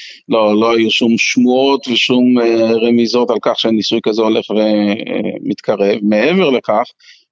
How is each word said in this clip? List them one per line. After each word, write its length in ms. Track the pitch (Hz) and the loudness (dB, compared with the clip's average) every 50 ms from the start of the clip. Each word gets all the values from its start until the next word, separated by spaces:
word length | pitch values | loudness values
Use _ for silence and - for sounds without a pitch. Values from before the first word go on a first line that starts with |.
| - - - - _ - | -20 -20 -20 -16 _ -2
לא, 320 | 117 113 107 104 104 107 | 0 2 2 2 2 2
לא 160 | 113 113 117 | 2 2 2
היו 140 | 113 113 110 | 2 2 0
שום 280 | - - 123 113 117 113 | 0 0 0 0 0 0
שמועות 720 | - - - 131 123 123 127 131 135 139 139 131 - 131 | 0 -2 0 2 2 2 2 2 2 2 0 0 -2 -4
ושום, 500 | 117 - - - 123 123 123 123 123 123 | -4 -2 0 0 2 2 2 2 2 2
אה, 340 | 117 117 113 113 113 113 113 | 2 2 2 2 2 2 0
רמיזות 580 | 113 113 120 120 120 117 110 113 123 120 113 | 0 2 2 2 2 2 0 0 0 0 0
על 60 | 113 107 - | -2 -2 -2
כך 180 | 120 113 - | -2 -2 -2
שהניסוי 400 | - 113 113 107 95 - 110 113 - | 0 0 0 0 -2 -2 -2 -2 -2
כזה 200 | 117 107 113 110 | -2 0 0 0
הולך 220 | 110 110 113 - - | 0 0 -2 -2 -2
ומתקרב. 1500 | 104 107 107 107 107 104 104 104 101 - - - - 101 104 92 95 104 - - 104 - - - 110 101 101 101 110 117 101 | -2 0 0 2 2 0 0 0 -2 -4 -6 -6 -6 -6 -6 -6 -8 -8 -6 -8 -8 -6 -4 -4 -2 0 0 0 0 0 0
מעבר 480 | 104 107 104 117 151 175 190 185 143 | 0 0 2 2 2 2 2 2 2
לכך, 340 | 127 113 - - 107 107 123 - - _ _ - - _ _ _ | 0 0 0 -2 -2 -2 -2 -4 -8 _ _ -20 -20 _ _ _